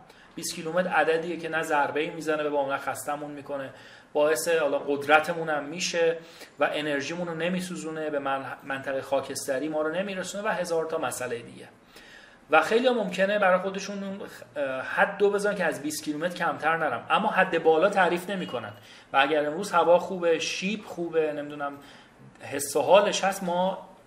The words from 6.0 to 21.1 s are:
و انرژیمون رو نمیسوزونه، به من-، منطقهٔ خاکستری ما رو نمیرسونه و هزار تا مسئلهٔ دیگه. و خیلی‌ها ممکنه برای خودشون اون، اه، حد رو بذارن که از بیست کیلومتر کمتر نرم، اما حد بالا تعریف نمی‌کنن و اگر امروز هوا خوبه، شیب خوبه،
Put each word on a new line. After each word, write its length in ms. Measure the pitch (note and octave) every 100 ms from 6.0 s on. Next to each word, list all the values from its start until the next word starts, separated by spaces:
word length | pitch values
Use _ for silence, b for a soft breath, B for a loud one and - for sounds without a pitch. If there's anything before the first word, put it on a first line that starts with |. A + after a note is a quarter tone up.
| E3 E3 B B B -
و 100 | D3+
انرژیمون 560 | D3+ D3+ C#3 C3+ E3+ F3
رو 60 |
نمیسوزونه، 760 | D#3+ F3 F3+ F3+ E3 D#3 D#3+ D#3
به 80 | C#3+
من-، 260 | C#3 C3+ C3+ C#3+
منطقهٔ 380 | C#3+ C3+ C#3 C3+
خاکستری 680 | - C3+ C3 B2+ - C3 D#3
ما 140 | D3+
رو 120 | D#3
نمیرسونه 500 | E3+ G3+ F#3+ F3 G3
و 40 | G#3+
هزار 380 | F3+ E3+ E3 D#3+
تا 120 | D#3+
مسئلهٔ 400 | B2+ - B2 A#2
دیگه. 300 | F#2+ G2 - - B B B B B B -
و 120 | D#3
خیلی‌ها 320 | - A3+ B3+
ممکنه 440 | A#3+ F#3+ F#3 G3 G#3
برای 200 | F#3+ F#3
خودشون 460 | F#3+ F#3+ G3+ G3+
اون، 160 | G3 G3+ - - - D3+
اه، 240 | C3+ C3
حد 420 | - - G3 F#3+
رو 80 | G3+
بذارن 260 | G3+ G3+ F#3
که 80 |
از 180 | E3 C3+
بیست 220 | D3 D3+
کیلومتر 320 | D3+ D3 F3+ F3+
کمتر 400 | E3 C#3 D3+ E3
نرم، 300 | D3+ A#2 -
اما 180 | E3+ G#3
حد 340 | F#3 F3+ E3+
بالا 260 | D#3+ D#3+ G3
تعریف 420 | F#3+ E3+ F3 G#3
نمی‌کنن 420 | F#3+ - A#2+ G#2+ - B B B
و 40 | C3+
اگر 300 | C#3+ D3+ D3
امروز 240 | D#3+ -
هوا 280 | F3 E3 F3
خوبه، 400 | F3 F#3 E3+ D#3+
شیب 460 | - - F#3+ G#3+
خوبه، 480 | - F3 E3+